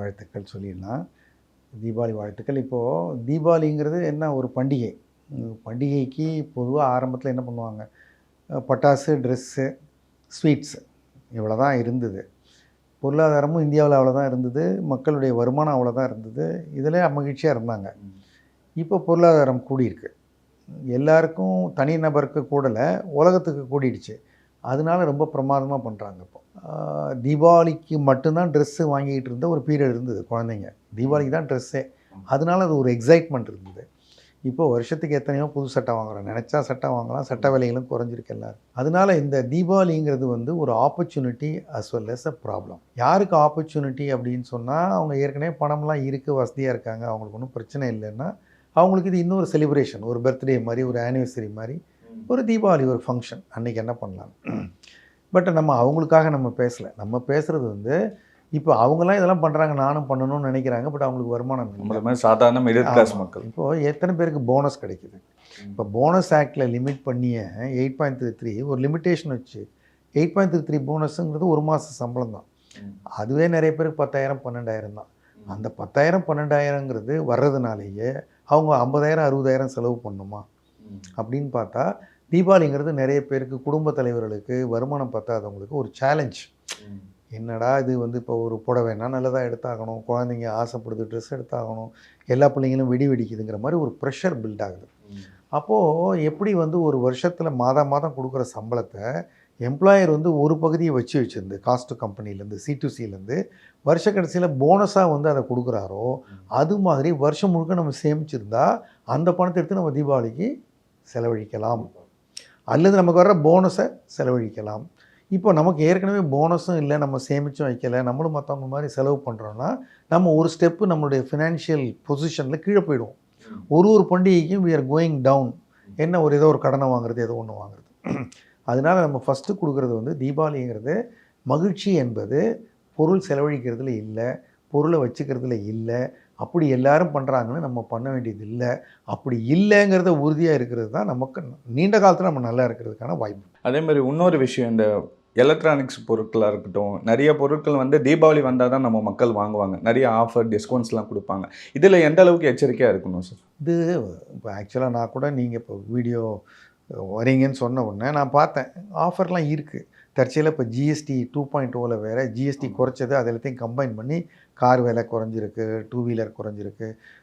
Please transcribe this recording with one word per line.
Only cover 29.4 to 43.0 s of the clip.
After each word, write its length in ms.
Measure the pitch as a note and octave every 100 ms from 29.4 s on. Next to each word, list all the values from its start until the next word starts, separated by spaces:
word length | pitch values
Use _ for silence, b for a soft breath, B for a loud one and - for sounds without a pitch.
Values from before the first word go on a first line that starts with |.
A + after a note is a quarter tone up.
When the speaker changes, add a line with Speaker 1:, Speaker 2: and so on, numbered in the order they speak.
| B2+ D#3+
Speaker 1:
ஒரு 60 | C3
பீரியட் 300 | D3+ C#3 A#2+
இருந்தது 260 | B2+ G#2 -
குழந்தைங்க, 400 | A#2 A#2 A2 F#2+ - _ G#2
தீபாவளிக்கு 360 | C3 D3 C#3 D3+
தான் 140 | D3
ட்ரெஸ்ஸே. 320 | C3 - C3+ C3 _ b - - C#3
அதனால 260 | E3 F3+ F#3
அது 80 | D3+
ஒரு 60 | B2+ A#2+
எக்ஸைட்மெண்ட் 560 | A#2 E3 E3 C3+ A2
இருந்தது. 300 | F#2+ F#2+ F#2 - _ b b b b
இப்போ 200 | C3 B2+ D#3+
வருஷத்துக்கு 420 | A#2+ A#2 D#3+ D#3+ C#3+
எத்தனையோ 260 | - C#3 D3
புது 160 | C#3+ C3+
சட்டை 200 | C3 A#2
வாங்குறோம், 320 | A#2 A2 G2+ G2+
நினைச்சா 300 | A2 A2+ D3 C3
சட்டை 220 | B2 C3+
வாங்கலாம், 300 | B2+ A#2 B2+ C#3
சட்ட 180 | B2 C#3
விலைகளும் 360 | C3+ B2 A#2+ B2+
குறைஞ்சிருக்கு 460 | B2 A#2+ A#2 -
எல்லாரும். 260 | A2+ A2 A2 _ -
அதனால 360 | C#3 F3 G3 F3
இந்த 200 | C#3+ C3+ A#2+
தீபாவளிங்கிறது 720 | D#3 F3 G3 F#3 D#3+ D3+ C3+ B2+
வந்து 200 | A#2+ A#2+ E3+
ஒரு 100 | C#3 A2+
opportunity 680 | C3+ D3 E3 - B2+ A#2 D3+ E3 - A2+
as 80 | G#2+
well 140 | A#2+ G#2+
as 80 | B2 D#3+
a 40 | B2
problem. 340 | - G2 F#2+ F2 _ -